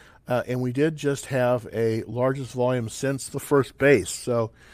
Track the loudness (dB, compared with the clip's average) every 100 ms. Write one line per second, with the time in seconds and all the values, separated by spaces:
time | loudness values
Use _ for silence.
0 | -20 -14 -4 -2 -2 -2 -2 0 0 0
1 | -2 -4 -4 0 2 0 -2 -2 0 0
2 | -4 -2 -2 -2 -6 -2 0 0 -4 -4
3 | -4 -4 -6 -8 2 2 2 2 6 6
4 | 4 -6 -2 -2 -2 -6 -20